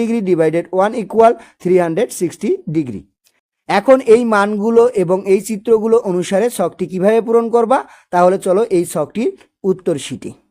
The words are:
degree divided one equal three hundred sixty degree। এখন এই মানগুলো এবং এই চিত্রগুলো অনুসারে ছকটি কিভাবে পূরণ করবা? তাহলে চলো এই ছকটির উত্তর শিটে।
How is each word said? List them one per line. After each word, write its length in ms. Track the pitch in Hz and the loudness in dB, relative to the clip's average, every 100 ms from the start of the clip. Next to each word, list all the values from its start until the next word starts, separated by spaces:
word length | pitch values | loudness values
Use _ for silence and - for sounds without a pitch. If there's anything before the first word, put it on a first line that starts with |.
degree 220 | 226 226 185 | -2 -2 0
divided 340 | 165 160 165 165 185 | 0 0 0 -4 -2
one 80 | 202 233 | -2 -2
equal 300 | 190 208 226 - - _ | -4 2 2 2 -8 _
three 180 | 175 180 | 0 0
hundred 240 | 170 165 254 - | 0 -2 -4 -4
sixty 300 | 170 - - 381 254 156 | -6 -6 -6 -6 -6 -6
degree। 260 | 131 98 - _ _ _ _ _ - | -6 -8 -16 _ _ _ _ _ -4
এখন 300 | 185 208 262 262 | 0 4 4 6
এই 80 | 226 233 | 4 4
মানগুলো 480 | 208 202 214 220 233 240 220 | 0 0 -2 0 4 2 2
এবং 160 | 175 185 196 | 0 -2 0
এই 80 | 202 202 | -2 -2
চিত্রগুলো 480 | 214 233 220 220 226 208 | -6 0 0 2 0 0
অনুসারে 360 | 180 170 196 240 - | -4 -2 -2 -2 -2
ছকটি 280 | 170 - 185 | -4 -4 -6
কিভাবে 260 | 185 196 226 226 | -2 0 2 2
পূরণ 200 | 233 233 | 0 2
করবা? 240 | 233 220 269 - - _ | 0 2 0 -4 -16 _
তাহলে 240 | 175 180 190 190 | 2 2 2 0
চলো 160 | 185 233 175 | 0 0 -2
এই 80 | 175 | -2
ছকটির 380 | 170 147 208 277 392 _ _ 190 | -4 -6 -4 -6 -6 _ _ -4
উত্তর 240 | 185 - 147 | -4 -4 -6
শিটে। 260 | - 117 - - _ | -6 -12 -12 -16 _